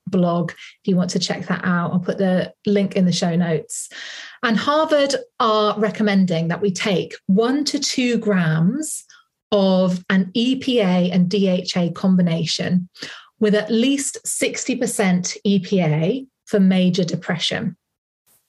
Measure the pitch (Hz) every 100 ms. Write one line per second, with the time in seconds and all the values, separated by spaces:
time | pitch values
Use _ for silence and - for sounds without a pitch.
0 | - 190 175 175 170 - - _ - 180
1 | 180 185 - - - 185 180 175 170 180
2 | 180 196 190 185 - - - 202 196 202
3 | 180 165 180 170 175 160 - - - -
4 | - - - - 240 226 - 302 311 294
5 | 277 262 - _ 233 214 208 208 208 -
6 | 208 196 185 165 165 170 202 185 220 170
7 | 165 - - 190 233 285 285 285 - -
8 | 247 226 208 190 160 160 170 277 311 -
9 | - - _ _ _ 208 190 185 185 180
10 | - 190 185 240 240 262 - 240 185 180
11 | 180 185 175 208 196 180 - 185 170 170
12 | 196 185 175 165 160 - 170 180 180 -
13 | - - - _ 214 208 208 226 262 277
14 | - - - - 269 - - 240 247 -
15 | 190 180 180 - 202 202 185 190 160 151
16 | 160 254 - _ - 208 190 185 180 180
17 | 170 180 - 175 - - 214 - _ _
18 | _ _ _ _